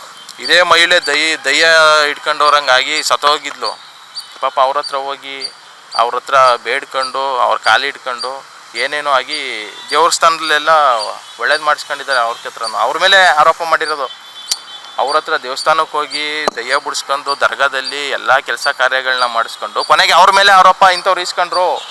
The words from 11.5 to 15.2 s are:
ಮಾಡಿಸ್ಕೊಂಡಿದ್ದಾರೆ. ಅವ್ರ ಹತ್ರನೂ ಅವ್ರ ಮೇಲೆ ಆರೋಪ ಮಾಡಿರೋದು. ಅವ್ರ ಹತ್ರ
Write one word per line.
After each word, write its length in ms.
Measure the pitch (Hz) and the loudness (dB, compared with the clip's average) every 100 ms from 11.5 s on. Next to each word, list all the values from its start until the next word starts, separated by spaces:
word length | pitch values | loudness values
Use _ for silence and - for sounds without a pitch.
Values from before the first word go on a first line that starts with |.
| 151 | 0
ಮಾಡಿಸ್ಕೊಂಡಿದ್ದಾರೆ. 580 | 151 147 - 143 139 131 | 0 -2 -4 -10 -2 -2
ಅವ್ರ 160 | 117 117 127 | -2 -4 -10
ಹತ್ರನೂ 300 | - 113 107 | -10 -8 -2
ಅವ್ರ 220 | 117 156 | -2 2
ಮೇಲೆ 280 | 185 196 180 | 2 6 6
ಆರೋಪ 360 | 151 160 165 | 6 4 2
ಮಾಡಿರೋದು. 480 | 165 156 156 151 131 - - - - - - - - - | -2 -2 -2 -4 -6 -10 -20 -20 -10 -10 -10 -20 -14 -6
ಅವ್ರ 180 | 127 | -2
ಹತ್ರ 200 | 151 | -2